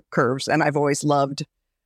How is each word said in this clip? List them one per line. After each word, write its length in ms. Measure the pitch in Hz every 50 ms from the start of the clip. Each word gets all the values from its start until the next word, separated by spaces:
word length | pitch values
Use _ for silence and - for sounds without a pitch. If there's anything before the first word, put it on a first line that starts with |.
| - _
curves. 380 | - - 139 117 127 139 - -
And 120 | 135 156
I've 140 | 160 151 143
always 260 | 147 147 143 143 -
loved 440 | - 151 143 143 139 139 143 - 156 - _ _ _ _ _ _ _